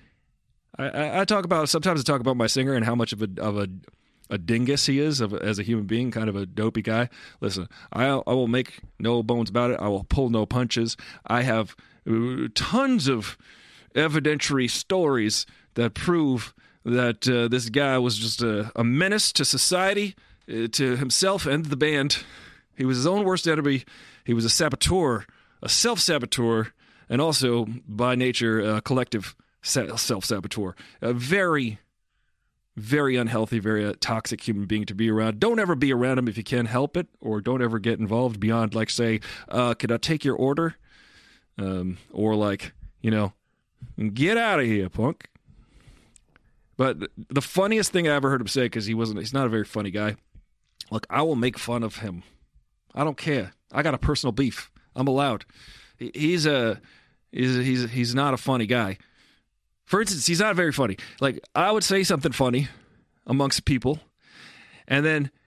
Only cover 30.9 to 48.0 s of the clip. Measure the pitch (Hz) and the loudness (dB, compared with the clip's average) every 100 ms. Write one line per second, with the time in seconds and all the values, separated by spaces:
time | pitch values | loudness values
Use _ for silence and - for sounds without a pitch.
30.9 | - 113 120 127 196 180 151 120 104 _ | -6 -4 -2 0 2 2 0 -2 -8 _
31.9 | _ _ _ _ _ _ _ _ - 107 | _ _ _ _ _ _ _ _ -16 -2
32.9 | 147 139 123 117 117 110 113 104 107 104 | 0 2 2 0 0 0 -2 0 0 -2
33.9 | - - 113 - 104 - 101 98 107 104 | -4 -4 -4 -4 -6 -4 -4 -2 -2 -2
34.9 | 98 113 107 110 107 214 226 190 143 139 | 0 2 2 0 2 2 2 2 2 2
35.9 | 123 127 127 120 104 101 123 120 123 143 | 2 2 2 0 -4 -2 -2 0 0 -2
36.9 | 180 170 _ 113 107 110 127 120 113 110 | -2 -6 _ -6 -4 -2 0 0 0 0
37.9 | 104 104 113 127 107 107 117 110 113 110 | 0 0 2 0 0 0 2 0 0 -2
38.9 | - 117 110 - - - 117 120 117 113 | 0 0 0 -4 -14 -4 0 0 0 -2
39.9 | 117 - 156 139 117 131 143 165 - _ | -2 0 0 0 2 2 2 -2 -4 _
40.9 | - - - - _ _ - 98 92 92 | -20 -20 -20 -20 _ _ -8 -4 -4 -4
41.9 | 90 - - 107 107 104 98 - - - | -8 -10 -2 0 2 0 -2 -6 -16 -20
42.9 | - 113 107 101 - _ _ _ _ 123 | -6 0 2 0 -4 _ _ _ _ -16
43.9 | - 107 107 165 226 226 175 120 107 90 | -6 -4 0 2 2 2 2 2 2 0
44.9 | - 123 - - _ _ - - - - | -2 -2 -2 -12 _ _ -20 -20 -20 -20
45.9 | - _ _ _ _ _ _ _ - 131 | -20 _ _ _ _ _ _ _ -2 0
46.9 | - - - 110 135 - 185 196 220 196 | 0 -6 -12 -4 -2 0 0 2 2 2
47.9 | 185 | 2